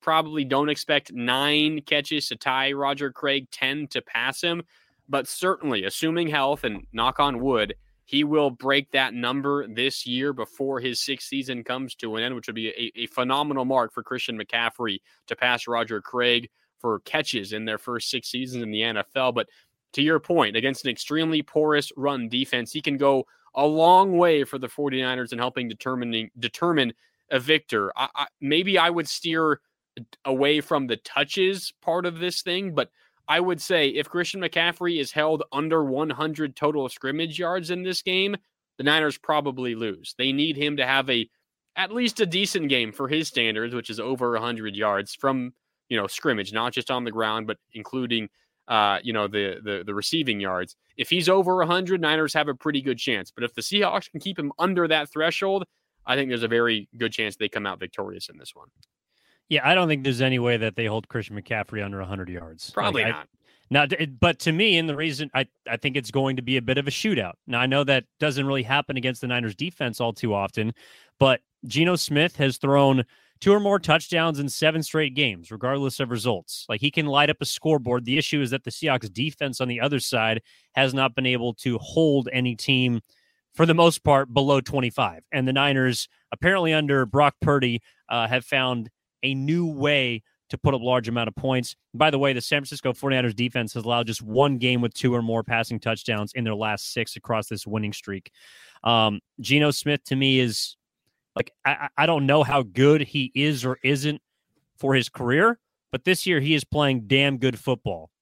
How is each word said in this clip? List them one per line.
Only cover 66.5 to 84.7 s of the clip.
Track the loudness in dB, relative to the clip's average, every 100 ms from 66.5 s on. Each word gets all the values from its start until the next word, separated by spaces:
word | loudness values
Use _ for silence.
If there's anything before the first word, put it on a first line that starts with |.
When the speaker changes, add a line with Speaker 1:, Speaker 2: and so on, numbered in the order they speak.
| -2
Speaker 2:
a |
bit | 0 -2
of | -2
a |
shootout. | -2 -2 0 -2 -8 -4
Now, | 0
I | 2
know | 2
that | 4 2 0 -2
doesn't | -2 0 0
really | 0
happen | 0 0 0 -4
against | -4 -4
the | -4
Niners | -2 -4
defense | -4 -8 -4 -4 -2
all | -4
too | -2 -2
often, | 0 -2 -2 -4 -6 -14 -20 _ 2
but | 4 4 _ _ -4
Geno | 2 2
Smith | 2 0 2 2 2
has | 0 0
thrown | 2 6 6 4 0 _ _ _
two | 4
or | 4
more | 4 2
touchdowns | 4 2 2 0 0 0
in | -4
seven | 0 2 2
straight | 0 -2 0
games, | 0 -2 -2 -10
regardless | -6 -2 -2 -2 -2
of | -4
results. | -2 0 -2 -4 -12 -8
Like, | -2
he | 0
can | 0
light | 0 4 2
up | 0
a |
scoreboard. | -4 -2 0 0 2 -2 0
The | -2
issue | 0 0
is | 0
that | -2
the | -6
Seahawks | -4 0 0 -2
defense | -4 -6 -4 -6 -4
on | -4
the | -2
other | 0 0
side | 0 0 0 0 -6 _ _
has | 0 2
not | 2 0
been | 2 0
able | 0 -2 -2
to | -2 -2
hold | -2 2 4 4 2
any | 0 0 0
team, | 2 2 2 0 -4 _ _ _ _
for | 2 4
the |
most | 8 6 6
part, | 4 4 4
below | 2 4 4
twenty-five. | 2